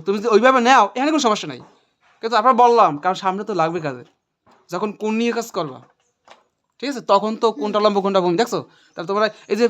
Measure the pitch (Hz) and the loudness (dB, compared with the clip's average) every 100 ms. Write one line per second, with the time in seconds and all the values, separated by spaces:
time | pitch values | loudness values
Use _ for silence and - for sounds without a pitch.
0 | 170 208 220 214 254 262 233 262 196 247 | -4 -2 2 4 6 4 4 4 4 0
1 | 285 302 - 208 156 127 143 _ _ _ | -2 0 0 -2 -6 -14 -18 _ _ _
2 | _ _ 226 220 247 240 240 233 180 147 | _ _ -4 0 2 4 4 6 2 2
3 | 180 185 196 190 208 180 160 175 151 123 | -4 -2 -4 -4 -4 -2 -2 -4 -8 -10
4 | 120 _ _ _ _ _ - 180 214 - | -16 _ _ _ _ _ -12 -8 -6 -6
5 | 214 220 233 226 226 190 151 123 127 _ | -4 -2 -2 -4 -6 -8 -8 -10 _ _
6 | _ _ _ - _ _ _ - 269 247 | _ _ _ -20 _ _ _ -12 -10 -6
7 | - 196 214 220 226 220 208 208 208 202 | 0 0 0 -2 -4 -2 -4 0 0 0
8 | 196 190 180 175 240 180 120 _ _ - | 0 0 0 0 -2 -4 -10 _ _ -14
9 | 170 202 214 - - 208 | -6 -4 -4 -6 -6 -2